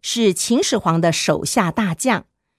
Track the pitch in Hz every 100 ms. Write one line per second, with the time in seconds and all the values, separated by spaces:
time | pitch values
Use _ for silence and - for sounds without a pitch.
0 | - 233 220 175 - 233 - 220 175 165
1 | 170 156 - 156 156 - 175 196 202 165
2 | 254 208 - _ _